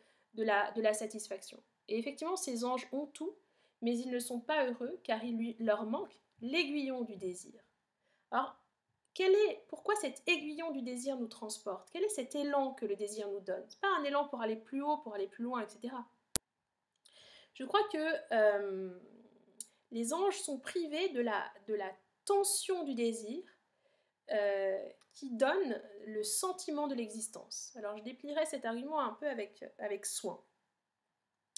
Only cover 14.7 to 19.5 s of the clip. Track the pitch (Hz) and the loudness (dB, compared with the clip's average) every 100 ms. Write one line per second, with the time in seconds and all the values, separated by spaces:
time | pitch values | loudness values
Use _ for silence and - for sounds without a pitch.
14.7 | 269 285 302 240 202 196 - 240 247 214 | -4 0 0 -2 -4 -4 -4 -4 -4 -6
15.7 | - 240 254 233 _ _ - _ _ _ | -8 -10 -10 -12 _ _ -4 _ _ _
16.7 | _ _ _ - - - - - - 262 | _ _ _ -20 -20 -20 -20 -18 -10 2
17.7 | 403 415 311 311 320 - 226 214 202 202 | 4 4 2 0 0 2 6 8 8 2
18.7 | 190 185 180 - - - - _ | -2 -4 -8 -18 -20 -20 -20 _